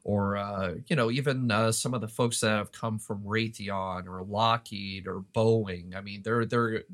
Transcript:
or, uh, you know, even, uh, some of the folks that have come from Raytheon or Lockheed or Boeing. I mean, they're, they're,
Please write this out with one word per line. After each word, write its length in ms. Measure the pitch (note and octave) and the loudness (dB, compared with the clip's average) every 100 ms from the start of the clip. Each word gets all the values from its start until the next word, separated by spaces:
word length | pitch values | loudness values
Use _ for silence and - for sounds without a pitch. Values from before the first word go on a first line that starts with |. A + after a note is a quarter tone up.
| - | 0
or, 320 | G2+ G2 G2+ | 2 2 0
uh, 380 | G2+ G2+ F#2+ E2+ B2 | -2 -2 -2 -2 -2
you 80 | D#3 | 2
know, 160 | A2+ | 2
even, 400 | B2+ C#3+ C3 B2 | 2 0 2 4
uh, 220 | G#2+ A2+ | 4 4
some 200 | A2+ C3+ | 2 0
of 60 | B2 | -2
the 80 | G#2+ | -2
folks 320 | - A#2+ A#2 | 0 0 2
that 120 | A2 | 2
have 200 | G#2+ G2+ | 2 0
come 280 | - A#2 G#2+ | -4 -4 -4
from 220 | - G#2 | -4 -6
Raytheon 840 | G2+ A2 A2 A2 G2 G2 F#2+ F#2 F#2 | -2 0 -2 -4 -6 -4 -4 -6 -8
or 160 | F#2 | -10
Lockheed 840 | F#2 G2+ A2+ A2+ - G2+ G2 F#2+ F#2 | -4 2 4 2 0 -10 -8 -8 -6
or 180 | F#2 F#2+ - | -6 -4 2
Boeing. 580 | A2+ A2+ G#2 F2+ F2+ | 4 4 2 -6 -8
I 60 | F2+ | -10
mean, 220 | G2+ G2+ | -10 -8
they're, 240 | G2 A#2 A2+ | -2 0 2
they're, 380 | A#2+ A#2 A2 - | 2 2 0 -6